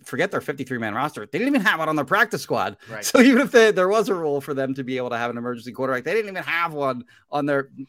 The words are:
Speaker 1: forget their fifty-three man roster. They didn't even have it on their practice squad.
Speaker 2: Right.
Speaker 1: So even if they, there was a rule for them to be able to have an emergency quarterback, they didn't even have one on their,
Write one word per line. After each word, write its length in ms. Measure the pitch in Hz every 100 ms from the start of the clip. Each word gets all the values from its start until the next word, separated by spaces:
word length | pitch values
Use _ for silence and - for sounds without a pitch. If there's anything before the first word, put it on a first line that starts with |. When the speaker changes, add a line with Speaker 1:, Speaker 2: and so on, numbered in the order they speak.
Speaker 1:
forget 260 | - 127 185
their 120 | 143
fifty-three 340 | - 143 131 123
man 180 | 113
roster. 300 | 107 147 139
They 140 | 107 160
didn't 160 | 254
even 120 | 277 202
have 140 | 165
it 80 | 156
on 80 | 156
their 80 |
practice 380 | 139 196 233 160
squad. 340 | - 127 95 101 -
Speaker 2:
Right. 160 | 110
Speaker 1:
So 160 | 104 277
even 220 | 247 247
if 100 | 262
they, 200 | 240 220
there 180 | 185 185
was 220 | 220 202
a 40 |
rule 280 | 185 156 143
for 100 | 139
them 220 | 135 135
to 100 | 135
be 140 | 127 127
able 100 | 123
to 80 | 117
have 140 | 120
an 80 | 120
emergency 340 | 120 120 113
quarterback, 320 | 110 131 127
they 80 | 135
didn't 180 | 214 208
even 140 | 185
have 300 | 143 165 170
one 320 | 151 139 123 - _ _
on 160 | 143 143
their, 240 | 139 139 -